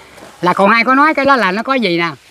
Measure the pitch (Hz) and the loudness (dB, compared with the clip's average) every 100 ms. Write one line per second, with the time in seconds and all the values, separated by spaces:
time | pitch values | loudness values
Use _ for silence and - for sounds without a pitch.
0 | - - - - 175 180 196 226 240 262 | -20 -20 -20 -6 -2 0 2 2 2 2
1 | 302 285 277 262 190 196 226 269 196 170 | 2 0 0 2 0 -2 -4 -2 -2 -2
2 | 170 135 _ | -4 -8 _